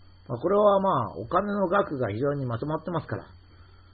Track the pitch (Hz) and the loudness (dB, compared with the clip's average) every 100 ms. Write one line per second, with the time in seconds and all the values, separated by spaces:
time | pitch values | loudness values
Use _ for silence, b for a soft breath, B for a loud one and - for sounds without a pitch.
0 | - - - 123 160 202 208 196 190 147 | -20 -20 -10 -4 2 4 6 4 4 0
1 | 101 - 113 175 202 202 185 202 196 139 | 0 -6 -2 0 0 0 2 2 2 -2
2 | 117 107 143 143 127 113 147 156 185 165 | -2 -2 -2 -2 -4 -4 -4 -6 -4 -6
3 | - 104 80 - - b b b b | -4 -6 -8 -18 -20 b b b b